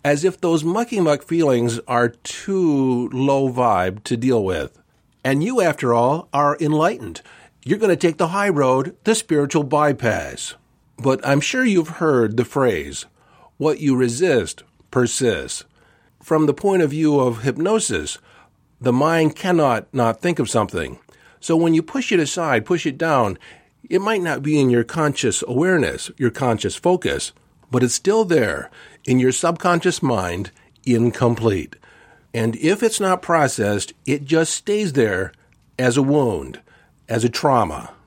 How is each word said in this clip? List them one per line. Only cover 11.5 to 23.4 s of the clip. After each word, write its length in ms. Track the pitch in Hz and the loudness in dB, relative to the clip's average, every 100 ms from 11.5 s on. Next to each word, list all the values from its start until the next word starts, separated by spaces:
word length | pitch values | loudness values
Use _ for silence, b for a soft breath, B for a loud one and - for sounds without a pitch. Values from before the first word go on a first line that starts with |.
| 262 | 0
you've 360 | 254 185 160 160 | 2 2 0 -4
heard 360 | 160 131 110 113 | 0 2 2 0
the 80 | |
phrase, 600 | 117 139 123 87 71 71 - b b b b _ | -2 0 0 0 -6 -12 -16 b b b b _
"What 220 | 147 147 | -2 0
you 160 | 147 | 0
resist 680 | 127 123 120 180 127 85 - - _ _ | 2 0 0 2 2 0 -10 -20 _ _
persists." 760 | 127 120 - 123 - - - - b b b b b | -2 0 0 0 -2 -6 -12 -14 b b b b b
From 260 | - 160 147 | -2 2 2
the 80 | |
point 280 | 139 202 190 | 0 0 2
of 80 | 151 | 0
view 300 | 147 156 143 | 0 2 2
of 220 | 127 113 | 2 0
hypnosis, 760 | 131 127 180 220 - 90 73 - b b b _ _ _ | -4 -2 0 0 -2 -4 -6 -12 b b b _ _ _
the 120 | 127 | 0
mind 440 | 123 156 165 160 - | 2 2 2 0 0
cannot 500 | 185 175 143 113 - | 0 2 2 0 -4
not 260 | 131 113 113 | 0 0 0
think 200 | 175 165 | -4 -2
of 100 | 107 | 0
something. 480 | 120 95 90 67 - _ b b b | 0 0 -4 -8 -10 _ b b b
So 160 | - | -2
when 180 | 165 170 | 2 4
you 120 | 160 | 2
push 260 | 160 269 240 | 0 -6 0
it 80 | 185 | 0
aside, 480 | 143 - 160 120 107 | 0 -2 0 0 0
push 180 | 175 | -2
it 140 | 156 127 | -2 -4
down, 400 | 165 139 107 - | 0 2 0 -4